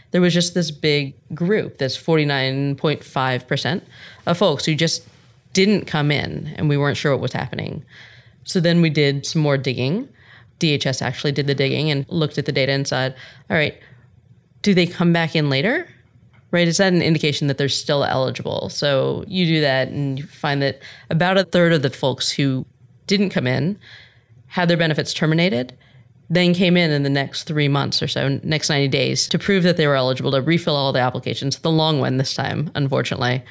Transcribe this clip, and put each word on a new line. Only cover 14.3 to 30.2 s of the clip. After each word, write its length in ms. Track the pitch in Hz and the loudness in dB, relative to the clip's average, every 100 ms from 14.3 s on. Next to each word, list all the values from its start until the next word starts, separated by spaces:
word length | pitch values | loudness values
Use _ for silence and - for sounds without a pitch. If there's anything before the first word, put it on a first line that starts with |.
| - _ _ | -20 _ _
do 120 | 202 | 2
they 120 | 185 175 | 2 2
come 260 | - 170 | 2 2
back 220 | 170 165 | 2 0
in 160 | 165 147 | 0 0
later? 380 | 135 175 302 359 - _ _ _ _ _ | 0 0 -2 -6 -16 _ _ _ _ _
Right? 160 | 175 170 | 0 2
Is 80 | 160 | 4
that 160 | 190 | 4
an 80 | 180 | 4
indication 460 | 156 160 156 - 143 | 2 2 0 0 -2
that 100 | 135 | 0
they're 140 | 139 | -2
still 340 | - - 143 | -2 -2 0
eligible? 640 | - 131 131 120 - - - | 0 0 -2 -4 -6 -6 -6
So 560 | - 147 135 135 139 - | -4 0 0 0 -4 -6
you 200 | 185 170 | -2 2
do 160 | 160 | 2
that 260 | 147 131 131 | 2 0 -2
and 300 | - 139 135 | -2 -4 -4
you 80 | 143 | -10
find 340 | - 156 143 | -6 -2 0
that 220 | 139 - - - - | -2 -4 -12 -20 -4
about 300 | 165 180 190 | 0 2 2
a 60 | |
third 280 | 185 180 170 | 2 4 4
of 80 | 165 | 4
the 80 | 135 | 0
folks 420 | - 139 123 - | -2 -2 -2 -4
who 360 | - 139 131 - _ - _ - | 0 0 0 -6 _ -20 _ -2
didn't 240 | 196 190 | 0 0
come 160 | 180 123 | 0 0
in 320 | 127 147 208 - - - _ _ - - | 0 -2 -4 -12 -20 -20 _ _ -20 -8
had 200 | - 175 | -2 2
their 80 | 170 | 2
benefits 380 | 165 151 151 | 2 0 -2
terminated, 600 | - 156 160 180 233 254 - _ - _ _ _ | -2 0 2 2 0 -4 -10 _ -20 _ _ _
then 240 | 170 175 | 2 4
came 240 | 175 185 175 | 4 4 4
in 140 | 170 | 4
in 140 | 147 | 2
the 60 | 139 | 2
next 340 | 139 135 - | 0 -2 -6
three 240 | - 151 143 | -6 0 2
months 340 | 143 131 - | 2 0 -2
or 40 | 151 | -4
so, 320 | 135 135 135 | -2 -2 -2
next 260 | - 151 - | -2 -2 0
ninety 180 | 147 139 | 0 2
days, 400 | 139 131 131 - | 2 0 0 -2
to 100 | 180 | -2
prove 240 | - 196 | 2 2
that 160 | 180 170 | 4 2
they 80 | 151 | 2
were 100 | 139 | 2
eligible 340 | 127 131 | 2 0